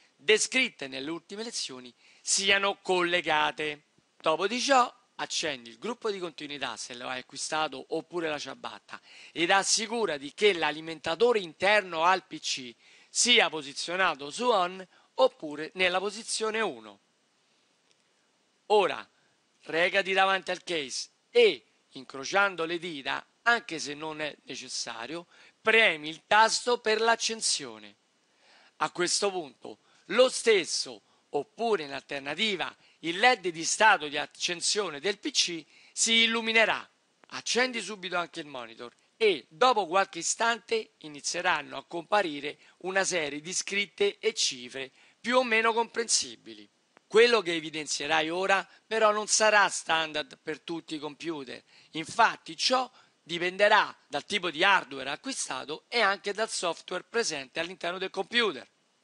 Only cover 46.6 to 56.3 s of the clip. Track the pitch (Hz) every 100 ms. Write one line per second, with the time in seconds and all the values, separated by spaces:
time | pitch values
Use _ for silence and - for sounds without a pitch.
46.6 | 104 _ _ _ _ 208 240 233 175 165
47.6 | 156 151 147 - 143 160 156 175 190 196
48.6 | 170 _ - 220 214 208 208 - 220 208
49.6 | 185 - - 160 160 151 143 - - 147
50.6 | - 170 - 156 147 135 156 156 123 120
51.6 | - _ _ 156 156 - 214 160 - 160
52.6 | - 254 254 _ _ _ - 170 180 190
53.6 | 208 214 147 - _ 143 - 202 180 147
54.6 | 190 185 151 135 131 151 269 262 - 131
55.6 | 127 156 _ 240 202 196 202